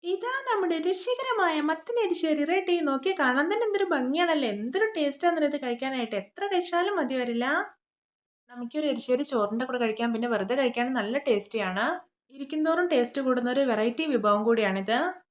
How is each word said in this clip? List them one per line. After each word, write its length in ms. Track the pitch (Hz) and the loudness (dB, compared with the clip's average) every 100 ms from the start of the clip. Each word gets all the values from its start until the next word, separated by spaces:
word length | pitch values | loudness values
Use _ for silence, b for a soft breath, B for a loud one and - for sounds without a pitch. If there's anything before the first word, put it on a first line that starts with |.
ഇതാ 280 | 349 381 453 539 523 | -4 -4 -2 -4 -2
നമ്മുടെ 300 | 427 359 320 330 | 0 0 0 0
രുചികരമായ 680 | 370 - 494 523 453 359 311 294 | -2 -2 -4 0 2 2 2 0
മത്തൻ 280 | 320 - 480 | -2 -2 0
എരിശ്ശേരി 420 | 403 349 320 302 294 | 0 0 0 0 2
റെഡി. 240 | 370 370 349 311 | 0 2 0 2
നോക്കി 240 | 269 370 381 | 0 0 2
കാണാൻ 240 | 262 254 320 | 2 2 2
തന്നെ 140 | 427 453 | 0 0
എന്തൊരു 200 | 403 381 | 0 0
ഭംഗിയാണല്ലേ, 560 | 302 247 302 349 311 247 202 | 0 0 0 2 2 0 -2
എന്തൊരു 320 | 226 359 440 427 | -4 0 0 0
ടേസ്റ്റ് 300 | 285 277 349 | -2 2 0
ആണെന്നല്ലേ 220 | 339 294 | 2 0
ഇത് 60 | 285 262 | 0 -4
കഴിക്കാനായിട്ട്. 500 | 240 262 262 226 208 | -4 -4 -4 -4 -4
എത്ര 260 | 190 - 403 | -6 -8 -2
കഴിച്ചാലും 420 | 370 349 349 359 392 | 0 0 0 2 0
മതി 180 | 262 262 | 0 -2
വരില്ല. 220 | 240 233 254 320 415 _ _ _ _ _ _ _ _ | -2 0 0 0 -2 _ _ _ _ _ _ _ _
നമുക്ക് 240 | 240 240 302 | -12 -6 -2
ഈ 20 | |
ഒരു 60 | 302 | -2
എരിശ്ശേരി 340 | 240 - 254 285 | -2 0 0 0
ചോറിൻ്റെ 340 | 254 208 220 254 | 0 0 -2 -2
കൂടെ 120 | 247 | 0
കഴിക്കാം, 240 | 226 214 233 226 | -2 0 -2 0
പിന്നെ 140 | 240 | 0
വെറുതെ 220 | 220 196 262 | 0 0 0
കഴിക്കാനും 360 | 254 240 247 262 | 0 0 -2 -2
നല്ല 140 | 208 269 285 | -2 -2 0
ടേസ്റ്റിയാണ്. 580 | 208 196 226 190 185 247 349 - _ _ 269 | 0 0 -4 -2 -2 -2 -4 -8 _ _ -14
ഇരിക്കുന്തോറും 500 | 277 311 311 330 359 | -8 -2 0 2 2
ടേസ്റ്റ് 300 | 285 240 277 | 2 2 0
കൂടുന്ന 240 | 262 247 240 | 0 0 2
ഒരു 80 | 254 269 | 2 2
വെറൈറ്റി 340 | 214 226 240 320 | 2 0 0 0
വിഭവം 300 | 247 208 208 214 | 2 4 4 4
കൂടിയാണിത്. 520 | 233 208 196 196 233 349 359 _ | 2 2 0 0 0 0 -4 _